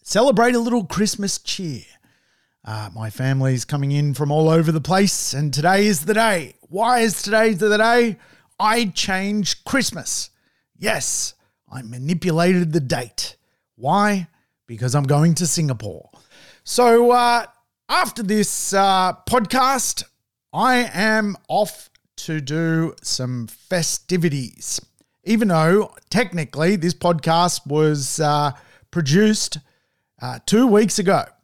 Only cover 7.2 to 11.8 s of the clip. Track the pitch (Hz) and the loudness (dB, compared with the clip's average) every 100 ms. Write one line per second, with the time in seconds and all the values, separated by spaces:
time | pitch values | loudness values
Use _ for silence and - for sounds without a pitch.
7.2 | 202 220 226 190 208 208 220 240 233 196 | 0 2 2 2 0 2 4 4 2 -2
8.2 | _ _ _ - 214 233 220 - - 185 | _ _ _ -2 0 0 -2 -4 -4 -2
9.2 | 196 208 175 - - 269 202 - - - | -2 -2 -4 -6 -2 -2 -2 -6 -8 -8
10.2 | - _ _ _ _ _ 185 143 - - | -10 _ _ _ _ _ -4 -4 -4 -6
11.2 | - _ _ _ _ 131 | -8 _ _ _ _ -18